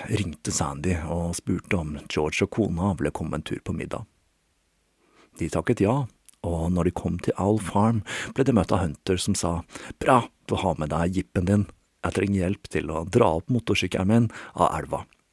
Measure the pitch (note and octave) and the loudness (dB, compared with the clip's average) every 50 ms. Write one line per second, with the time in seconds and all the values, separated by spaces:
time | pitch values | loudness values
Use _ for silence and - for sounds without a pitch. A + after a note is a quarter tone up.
0 | - - A#2 A2 G2 F2+ D2 - - - - - F2 D2 C#2 C#2+ D2 F2+ F#2 E2 | -6 -4 -2 -2 -2 -4 -6 -8 -6 -4 -2 -2 -2 -2 -4 -4 -2 0 0 0
1 | D#2 D#2 D#2+ F2 E2+ E2+ E2+ - - - F#2 - - - - F#2 D#2+ D2+ D2+ D2 | -2 -2 -2 -2 -2 -2 -4 -4 -4 -4 -4 -4 -2 -2 -2 -2 -2 -4 -6 -10
2 | - - - - D2+ D#2 - - G2+ F#2 - - G#2+ G2 F2 E2 F2+ G2+ F#2 C#2 | -8 -4 -2 -2 0 0 0 0 -2 -2 2 0 0 0 2 0 0 0 0 0
3 | - D2 - - E2+ D2+ - D2+ D#2 - - - - - F2+ E2+ - - - - | -2 -2 -2 -4 -6 -4 -4 -6 -6 -6 -8 -8 -6 -6 -6 -6 -6 -6 -8 -8
4 | A2+ - _ _ _ _ _ _ _ _ _ _ _ _ _ _ _ _ _ _ | -10 -10 _ _ _ _ _ _ _ _ _ _ _ _ _ _ _ _ _ _
5 | _ _ _ _ - _ _ - E2 D#2+ - E2+ E2+ - A#2+ - G2 G2 A#2+ C#3+ | _ _ _ _ -20 _ _ -6 -6 -2 -2 -2 0 0 2 2 4 2 4 2
6 | C#3 A2 _ _ _ _ - _ - F2 E2+ E2 E2 E2+ F2+ F2 E2 F2 E2+ - | 0 -4 _ _ _ _ -18 _ -6 -4 -2 0 0 2 2 2 2 2 0 0
7 | - E2+ F2 F2 - - - - F2+ G2+ G#2+ G#2+ G2+ E2 - G2+ G#2 A2+ A#2 A2 | -2 -2 -4 -2 -2 -2 -2 2 2 2 2 2 0 0 2 2 4 4 2 2
8 | G2+ - - - - - - - C3+ B2+ B2+ G#2+ E2+ - A2 G2 F#2+ E2 C#2 - | -2 -4 -8 -8 -8 -8 -2 0 2 4 4 4 4 4 2 0 0 0 -4 -4
9 | - - F#2 F2+ - - G2+ - - F2 E2+ E2+ - - - - - - - - | -2 -2 0 0 2 0 0 0 0 -2 -2 -2 -6 -8 -14 -16 -14 -14 -10 -4
10 | - - C3+ A#2+ - - _ _ _ - - - - G2 D#2 - - - D#2 D#2+ | 2 4 4 4 4 0 _ _ _ -4 -2 0 0 0 0 0 -2 -2 0 0
11 | E2+ F2+ F#2+ F#2 F2+ _ - G2+ F2 F2 G2+ G#2 G2 - - _ _ _ _ _ | 0 0 0 0 -4 _ -2 -2 2 4 4 4 2 0 -4 _ _ _ _ _
12 | - F2+ - F#2+ G2 G2+ G2+ G2 F2+ F2 G2+ - - - - D#2+ D2+ D#2+ D#2 D#2 | -6 -2 0 0 0 2 2 0 0 0 -2 -4 -6 -6 -4 -4 -2 -2 -4 -4
13 | E2 F2+ F#2 A#2+ A#2 F#2 D#2+ E2 - - B2+ A#2+ - - G#2 - - F2+ - - | -4 2 4 6 6 6 4 2 0 0 -2 -2 0 0 0 0 0 -2 0 0
14 | F#2+ F#2+ A2 A#2 A#2+ A2 - - - - - - - - - - - - - - | 2 4 4 4 4 2 -2 -6 -16 -10 -2 0 2 2 2 -2 -6 -6 -6 -8
15 | - _ _ _ _ _ | -8 _ _ _ _ _